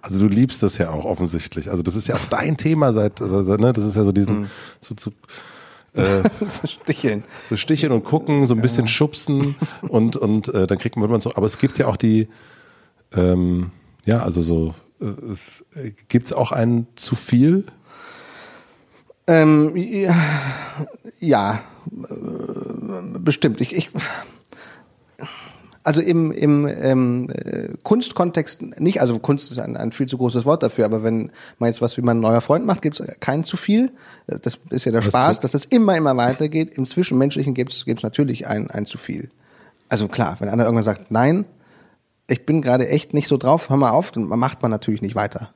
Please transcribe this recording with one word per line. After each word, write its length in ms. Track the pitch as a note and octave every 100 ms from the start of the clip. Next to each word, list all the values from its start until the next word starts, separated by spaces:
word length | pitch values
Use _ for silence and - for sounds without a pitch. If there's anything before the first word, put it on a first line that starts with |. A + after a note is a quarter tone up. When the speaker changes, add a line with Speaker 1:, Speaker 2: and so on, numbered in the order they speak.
Speaker 1:
Also 160 | - F#2+
du 80 | G#2
liebst 360 | G2+ B2+ -
das 120 | G2+ -
ja 120 | E2+
auch 140 | D#2
offensichtlich. 680 | - F2+ F2+ E2 - - -
Also 120 | F#2
das 100 | E2
ist 140 | G2 -
ja 80 | -
auch 80 | -
dein 280 | - D3 D#3
Thema 360 | D#3 D#3+ C#3+
seit, 300 | A2 G#2 -
also, 320 | A2 F#2+ F#2+ G#2
ne, 160 | A#2
das 120 | A2
ist 120 | G#2 G#2
ja 60 |
so 60 | G2+
diesen, 280 | G2+ G2+ G#2+
Speaker 2:
Mhm. 100 | G2+ - - -
Speaker 1:
so 140 | - G#2+
zu, 140 | - - _ - - - - - _
äh, 280 | - F#2+ G2 C3+
Speaker 2:
<laughs> 140 | - G#3
So 180 | - D#3
sticheln. 560 | - - D#3 B2+ G#2 - - -
Speaker 1:
so 80 | G#2+
sticheln 360 | - D#3 D#3
und 120 | A#2+
gucken, 420 | G#2 D3+ - C#3+ C3+
so 80 |
ein 60 | A#2
bisschen 260 | B2 B2 A2+
Speaker 2:
Ja. 40 |
Speaker 1:
schubsen 640 | - D3+ - - C#3 C#3+ C#3+ D#3 - -
und, 280 | A#2 A2+ -
und, 320 | G#2+ G#2+ G2+
äh, 140 | G#2 F#2
dann 120 | G2
kriegt 180 | A#2 -
man, 60 |
wird 80 | G#2
man 80 | A2+
so, 100 | A#2 -
aber 100 | G#2+
es 100 | -
gibt 200 | C3+ -
ja 80 | B2+
auch 100 | G2+
die, 320 | A2+ A2 A2 - - - - _ _ _ _
ähm, 560 | - F2+ F2+ F2+ F2+ F2 - _ _
ja, 140 | - A#2
also 180 | G#2 E2+
so, 320 | E2 E2 E2 D#2+ _ _
äh, 920 | G#2+ G2+ A#2 G2 - - - - B2+ G#2 _
gibt's 240 | B2 -
auch 180 | - B2+
ein 380 | - A#2 A#2+ A#2 -
zu 180 | -
viel? 500 | A#2+ - B2 C#3+ F#3 G3 - _ - - - - - - - _ _ _ _ _ _ -
Speaker 2:
Ähm, 480 | E3 D#3 D#3 D3+ E3+
ja, 380 | G3 G#3 F#3+ E3+ D3+ D3 C3+ C3 - - D3 - - -
ja, 400 | E3+ A#2+ G2+ A2 - - -
äh, 1300 | - - - - - - - - - - F#2+ F2+ -
bestimmt. 400 | F2+ D3 D3 G#2+
Ich, 140 | B2+ C3
ich, 140 | - - - - - - _ - - - _ _ _ _ - - - - - _
also 160 | - D3+
im, 300 | E3+ E3 D#3+
im, 360 | - D3 D3 D3
ähm, 600 | - C3+ C3 B2+ B2 B2
äh, 400 | - - - - -
Kunstkontext 800 | - A3 B3 - F3 E3+ D3+ - - -
nicht, 200 | D#3 -
also 180 | B2+ A2+
Kunst 320 | - C#3+ -
ist 80 | B2
ein, 180 | A2+ A#2+
ein 140 | A2+
viel 160 | - C3
zu 100 | B2+
großes 280 | B2 A#2+
Wort 180 | A#2+ D#3+
dafür, 220 | A#2+ -
aber 180 | G#2+ A2
wenn 300 | A2 A2+ - - - _
man 100 | A#2
jetzt 120 | A2
was 140 | A#2 -
wie 60 |
mein 180 | B2 A#2
neuer 200 | A2 A2+
Freund 240 | - D3+ A3+
macht, 160 | F3+
gibt's 200 | D#3 D3+ - -
kein 240 | - C#3
zu 140 | D#3+ F3+
viel. 340 | - G#3+ B3+ - - - -
Das 320 | - - - -
ist 140 | C3
ja 80 | B2
der 80 | A2+
Speaker 1:
Was 80 | G#2
Speaker 2:
Spaß, 280 | B2 C3+ F3+
Speaker 1:
gibt 80 |
Speaker 2:
dass 80 | C3+
das 120 | C#3+
immer, 320 | - B3 G#3+ F3
immer 200 | D3+ B2+
weitergeht. 580 | A#2+ C3+ D#3 D#3+ D#3+
Im 120 | - C3
Zwischenmenschlichen 680 | - F#3 B2+ C#3 C#3+ C#3
gibt's, 300 | B2 B2+ -
gibt's 200 | - A#2
natürlich 420 | A2 - D3 A2+ -
ein, 240 | G#2+ G#2
ein 160 | G#2 G#2
zu 100 | -
viel. 300 | - - - _ _ _ - _ _
Also 180 | - G#2
klar, 300 | - G2 F2
wenn 100 | G#2
einer 140 | A#2
irgendwann 200 | A2+ A#2
sagt, 260 | G#2+ G2 -
„Nein, 360 | A2 B2+ F3 G#3 _ _ _ _ _ _ _ _
ich 180 | B2 -
bin 160 | D#3
gerade 260 | B2+ B2+ B2
echt 240 | D3 -
nicht 140 | D3 D3
so 100 | C#3
drauf, 320 | B2+ D#3 -
hör 80 | C#3
mal 140 | C3
auf“, 220 | B2+ -
dann 120 | - G2+
macht 340 | A2 B2+ -
man 80 | B2
natürlich 320 | G#2+ - G#2+
nicht 140 | G2 A2
weiter. 340 | G2+ - A2+